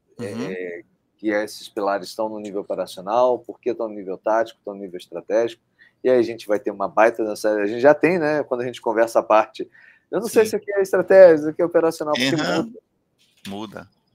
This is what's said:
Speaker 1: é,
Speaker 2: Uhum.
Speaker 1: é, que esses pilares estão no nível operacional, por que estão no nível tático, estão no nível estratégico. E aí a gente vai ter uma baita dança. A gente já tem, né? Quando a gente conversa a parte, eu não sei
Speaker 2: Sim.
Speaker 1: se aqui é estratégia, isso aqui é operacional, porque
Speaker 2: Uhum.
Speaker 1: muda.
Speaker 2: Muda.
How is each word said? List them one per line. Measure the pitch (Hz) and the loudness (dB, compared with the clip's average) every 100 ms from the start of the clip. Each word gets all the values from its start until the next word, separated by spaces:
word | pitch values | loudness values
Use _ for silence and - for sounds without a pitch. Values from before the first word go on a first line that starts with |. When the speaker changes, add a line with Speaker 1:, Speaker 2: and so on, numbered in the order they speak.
| _ - | _ -14
Speaker 1:
é, | 117 | -12
Speaker 2:
Uhum. | 110 95 | -8 -10
Speaker 1:
é, | 92 90 87 - _ _ _ | -8 -10 -12 -18 _ _ _
que | 107 | -4
esses | 104 104 - - | -2 -4 -10 -12
pilares | - 98 101 92 | -6 -2 -4 -6
estão | - 110 | -8 -8
no | 107 | -6
nível | 104 98 | -8 -8
operacional, | 92 95 92 - 92 117 127 120 | -8 -8 -8 -10 -4 0 2 0
por | - - | -6 -8
que | 127 | -6
estão | 113 113 | -4 -6
no | 104 | -8
nível | 92 90 | -10 -8
tático, | 110 110 113 - | -2 0 -2 -8
estão | - 98 | -16 -14
no | |
nível | 101 87 | -14 -14
estratégico. | - 85 - 104 117 117 _ _ _ _ | -14 -14 -4 -2 -2 -6 _ _ _ _
E | 127 | 0
aí | 127 | 2
a | |
gente | 113 113 - | 2 -4 -4
vai | 104 | -4
ter | - | -4
uma | 98 95 | -6 -4
baita | 85 113 117 | 4 4 4
dança. | 110 104 110 | -4 -2 -2
A | 107 101 | 0 -2
gente | 117 | 4
já | 131 151 | 4 6
tem, | 156 180 | 2 2
né? | 151 151 | 0 -2
Quando | - 123 | -4 -4
a | 123 | -6
gente | 117 | -6
conversa | 120 110 117 117 | -4 0 2 0
a | |
parte, | - 107 107 - - _ - _ _ | 2 2 2 -6 -14 _ -20 _ _
eu | 165 | -8
não | 220 | 0
sei | 233 | 2
Speaker 2:
Sim. | 220 | 2
Speaker 1:
se | 208 | -2
aqui | 202 | -4
é | 202 | -4
estratégia, | 190 190 180 190 185 160 | 0 0 6 10 10 8
isso | 151 | 2
aqui | 156 | -2
é | 170 | 0
operacional, | 170 160 160 151 | 2 0 -2 -4
porque | 151 170 165 | 0 0 0
Speaker 2:
Uhum. | 160 175 | -2 -2
Speaker 1:
muda. | 226 - _ _ _ _ _ _ 98 | -4 -12 _ _ _ _ _ _ -14
Speaker 2:
Muda. | 98 110 90 85 _ _ | -12 -12 -14 -18 _ _